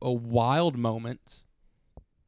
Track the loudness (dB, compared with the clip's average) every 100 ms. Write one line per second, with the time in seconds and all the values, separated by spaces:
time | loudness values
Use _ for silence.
0 | -4 -4 0 2 4 4 2 0 -2 -2
1 | -6 -12 -16 -20 -20 _ _ _ _ -20
2 | -20 _